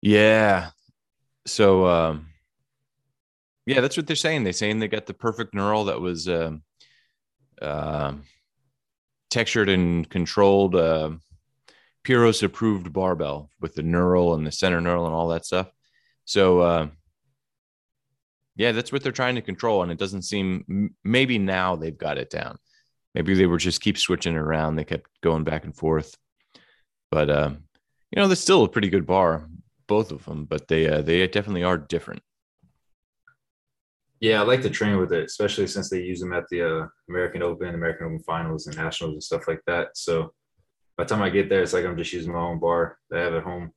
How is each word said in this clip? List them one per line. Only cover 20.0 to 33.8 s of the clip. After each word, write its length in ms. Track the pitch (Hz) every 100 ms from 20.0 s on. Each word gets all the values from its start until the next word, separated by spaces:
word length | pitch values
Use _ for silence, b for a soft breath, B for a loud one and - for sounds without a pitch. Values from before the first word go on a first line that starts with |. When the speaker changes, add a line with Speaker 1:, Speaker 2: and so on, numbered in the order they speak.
| 98 98
Speaker 1:
seem, 420 | 87 104 95 92 -
m-, 280 | 95 104 _
maybe 340 | 98 120 131 120
now 380 | 95 95 92 87
they've 200 | 80 78
got 220 | 78 71
it 140 | 67
down. 260 | - - - _ _ _ _ _ -
Maybe 180 | 82
they 140 | 95 92
were 100 | 85
just 240 | 92 85
keep 160 | - 98
switching 380 | - 90 87 82
around. 400 | 78 80 78 78
They 80 |
kept 240 | 76 82 - _
going 220 | 85 80
back 220 | 78 78 -
and 100 | -
forth. 400 | 80 80 78 - _ _ b b b b b _ _
But, 200 | 78 73
uh, 260 | 73 73 71 80 _ _ _ _
you 100 | -
know, 60 | 196
that's 120 | 180
still 240 | - 190
a 60 | 208
pretty 180 | - 202
good 200 | 98 73
bar, 420 | 92 90 80 78 80 - _ _
both 240 | 104 113
of 120 | 73 -
them. 200 | 78 76
But 220 | 80 -
they, 200 | 80 78
uh, 140 | 76
they 240 | 76 85 92
definitely 360 | 104 104 95
are 140 | 90 90
different. 440 | 71 85 - - _ _ _ _ _ _ _ _ _ _ _ _ _ _ _ _